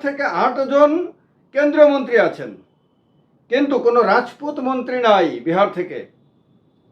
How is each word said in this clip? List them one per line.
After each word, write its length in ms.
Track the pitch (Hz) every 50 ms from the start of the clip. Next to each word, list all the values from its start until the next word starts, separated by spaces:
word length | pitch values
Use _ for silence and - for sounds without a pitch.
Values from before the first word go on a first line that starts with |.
থেকে 220 | - 277 277 277 277
আটজন 680 | - 170 175 214 262 262 277 269 262 277 285 294 294 311 359 359 - - _ _ _ _ _ _ _ -
কেন্দ্রীয় 340 | 269 294 294 302 302 294
মন্ত্রী 300 | 285 277 269 247 240 240
আছেন, 340 | 220 180 160 - - 131 110 95 - _ _ _ _ _ _ _ _ _ _ _ _ _ _ _ _ _ -
কিন্তু 260 | 233 277 294 277 269 233
কোনো 200 | - 233 233 240
রাজপুত 540 | 214 190 214 247 247 - - - 285 302 294 294
মন্ত্রী 380 | 254 254 262 247 220 254 247 247
নাই 280 | 233 220 202 190 175 147 123 117 -
বিহার 240 | 165 165 190 202 202 -
থেকে। 220 | 175 175 - 139 113 95 - _ _ _ _ _ _ _ _ _ _ _ _ _ _ _ _